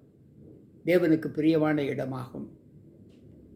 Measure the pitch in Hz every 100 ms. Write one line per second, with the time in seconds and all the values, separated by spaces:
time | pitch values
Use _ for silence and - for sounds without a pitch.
0 | _ _ - - - - - - - 175
1 | 170 156 156 156 156 160 151 151 139 131
2 | 131 131 127 - - - - - - -
3 | - - - - -